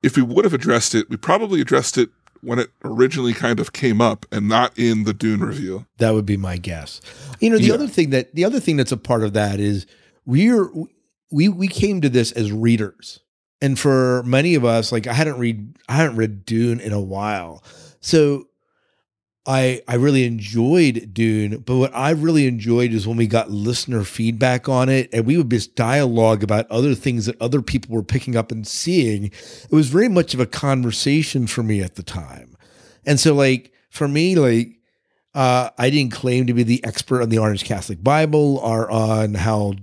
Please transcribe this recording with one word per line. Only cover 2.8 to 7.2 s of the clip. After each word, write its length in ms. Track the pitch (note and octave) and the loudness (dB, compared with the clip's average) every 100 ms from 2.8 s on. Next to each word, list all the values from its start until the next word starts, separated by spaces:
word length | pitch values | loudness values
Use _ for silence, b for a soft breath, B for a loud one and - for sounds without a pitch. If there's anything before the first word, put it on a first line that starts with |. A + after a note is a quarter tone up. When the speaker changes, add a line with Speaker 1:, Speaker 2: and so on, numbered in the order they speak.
| - | -8
Speaker 1:
originally 480 | A2+ C3 C3+ B2 | 2 2 2 -4
kind 260 | A2 A#2+ A2 | -2 -2 -2
of 140 | E2+ | -4
came 260 | - B2+ G#2+ | -4 0 2
up 260 | A#2 G#2+ - | 2 0 -8
and 160 | A2 G#2 | -4 0
not 300 | A2+ B2 - | 2 0 0
in 260 | A#2+ A2 | 0 0
the 100 | G#2+ | -2
Dune 280 | G2+ A2 G#2 | -2 -2 0
review. 440 | - D3 F#2 F#2+ - _ | -4 -6 -8 -10 -14 _
Speaker 2:
That 160 | A2+ | 0
would 120 | G#2+ G2+ | 0 0
be 120 | G2+ | -4
my 200 | F#2+ F2+ | -4 -6
guess. 440 | F2 E2 C#2+ - B B | -8 -10 -12 -18 B B